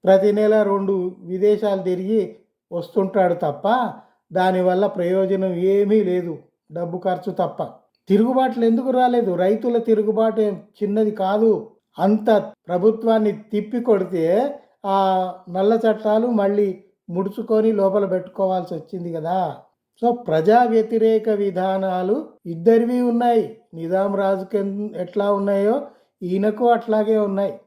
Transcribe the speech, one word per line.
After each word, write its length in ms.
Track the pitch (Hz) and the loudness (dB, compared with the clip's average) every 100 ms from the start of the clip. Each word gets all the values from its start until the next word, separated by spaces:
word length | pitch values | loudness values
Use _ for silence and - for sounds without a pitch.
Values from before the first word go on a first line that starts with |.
ప్రతి 280 | 180 190 208 | 6 4 4
నెల 320 | 208 214 214 | 2 2 2
రెండు 520 | 202 196 196 196 180 180 | 2 0 -2 -2 -4 -8
విదేశాలు 600 | 170 185 208 208 214 190 | -10 0 0 2 0 -2
తిరిగి 540 | 180 180 190 220 190 - _ _ _ | -2 -4 -2 -2 -2 -10 _ _ _
వస్తుంటాడు 640 | 170 - 220 190 208 180 | -10 -6 -4 -2 2 0
తప్ప 580 | 170 156 143 196 247 233 - _ _ _ | 0 -4 -2 -2 0 -2 -8 _ _ _
దానివల్ల 540 | 175 185 185 180 180 202 | 0 0 2 0 2 -2
ప్రయోజనం 640 | 185 175 185 190 190 190 | -2 -2 0 0 0 -2
ఏమీ 500 | 175 185 196 202 214 | -2 0 2 4 2
లేదు, 340 | 185 180 170 151 _ _ _ | 2 -2 -4 -12 _ _ _
డబ్బు 300 | 156 170 180 190 | -10 -8 -6 -4
ఖర్చు 260 | 180 - | -4 -6
తప్ప. 320 | 185 170 - 139 - _ _ - | -4 -4 -4 -10 -10 _ _ 0
తిరుగుబాట్లు 560 | 202 233 262 262 233 226 | 2 4 2 0 0 0
ఎందుకు 240 | 233 262 | 0 0
రాలేదు? 460 | 254 247 240 190 175 | 2 2 2 0 0
రైతుల 420 | 185 214 247 233 | 0 0 0 -2
తిరుగుబాటు 640 | 226 220 214 208 226 214 | 2 0 2 0 0 0
ఏం 220 | 214 190 - _ | -2 -4 -14 _
చిన్నది 280 | 208 214 214 | -2 0 0
కాదు. 600 | 208 190 214 226 214 - _ _ - | 0 -2 2 2 2 -4 _ _ -2
అంత 520 | 185 214 220 208 202 - - | 0 2 2 2 0 -16 -6
ప్రభుత్వాన్ని 640 | 175 214 220 226 226 214 | 0 2 2 0 2 0
తిప్పి 480 | - - 208 208 247 | -4 -6 -6 -4 -4
కొడితే 760 | 240 202 180 180 165 202 277 - _ _ 196 | 0 0 0 -2 2 2 0 -6 _ _ -2
ఆ 480 | 196 190 185 185 - - | 0 2 0 -2 -8 -10
నల్ల 240 | 180 202 | -2 0
చట్టాలు 540 | 226 226 214 214 214 240 | 2 0 0 0 0 0
మళ్ళీ 560 | 220 196 202 202 180 _ _ - | 0 0 0 -2 -4 _ _ -8
ముడుచుకొని 600 | 175 196 208 226 220 220 | -6 -6 -6 -2 2 2
లోపల 340 | 208 196 202 196 | 2 2 0 0
పెట్టుకోవాల్సి 680 | 175 180 - 190 185 165 | -4 -6 -4 -2 -2 -4
వచ్చింది 400 | 165 - 185 170 | -12 -10 -10 -8
కదా. 440 | 165 160 185 170 - _ _ _ _ | -8 -4 -4 -4 -8 _ _ _ _
So, 100 | 233 | -2
ప్రజా 500 | 240 185 160 165 233 | -2 -2 0 4 4
వ్యతిరేక 680 | 240 220 220 226 220 220 220 | 4 2 2 2 2 2 0
విధానాలు 1000 | 208 202 180 185 190 190 185 185 247 302 _ 165 | 0 -2 -2 -2 -2 -2 -2 -2 -2 -4 _ -12
ఇద్దరివి 560 | 165 180 226 233 247 | 0 4 4 4 0
ఉన్నాయి. 560 | 247 233 240 226 - - _ | 0 2 2 2 0 -8 _
నిజాం 420 | 165 165 190 202 196 | -12 -2 0 0 0
రాజుకి 420 | 196 190 190 208 | 0 0 -2 -4
ఎన్-, 380 | 196 196 214 - | -4 -6 -8 -8
ఎట్లా 360 | 180 202 202 | -6 -2 0
ఉన్నాయో 560 | 202 196 202 202 262 - _ _ _ | 0 0 0 2 0 -4 _ _ _
ఈయనకు 480 | 180 190 208 214 240 | -4 0 -2 0 2
అట్లాగే 480 | 233 233 214 208 220 | 2 2 0 2 2
ఉన్నాయి. 420 | 208 196 196 - | 0 -2 -4 -6